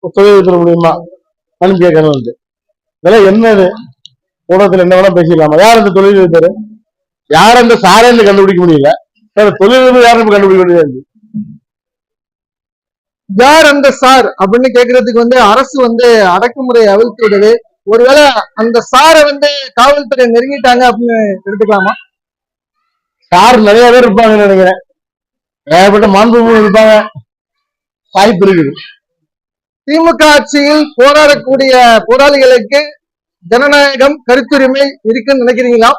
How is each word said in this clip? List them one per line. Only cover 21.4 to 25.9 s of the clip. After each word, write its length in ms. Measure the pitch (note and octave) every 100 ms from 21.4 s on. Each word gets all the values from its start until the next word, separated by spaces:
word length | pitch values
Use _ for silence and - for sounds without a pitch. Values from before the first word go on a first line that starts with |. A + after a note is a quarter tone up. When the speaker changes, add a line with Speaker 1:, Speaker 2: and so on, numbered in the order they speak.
| G3
Speaker 2:
எடுத்துக்கலாமா? 460 | G3+ G#3 G3+ G3 - _ _ _ _ _ _ _ _ _ _ _ _ _
Speaker 1:
சார் 260 | F3 G#3+ B3+ G#3+
நிறைய 180 | A3 A#3+
பேர் 140 | B3 A#3+
இருப்பாங்கன்னு 380 | G3 A3+ G#3+ G3+
நினைக்கிறேன். 340 | F#3+ F#3 F#3 _ _ _ _ _ _ _ _ - E3
ஏகப்பட்ட 320 | G3+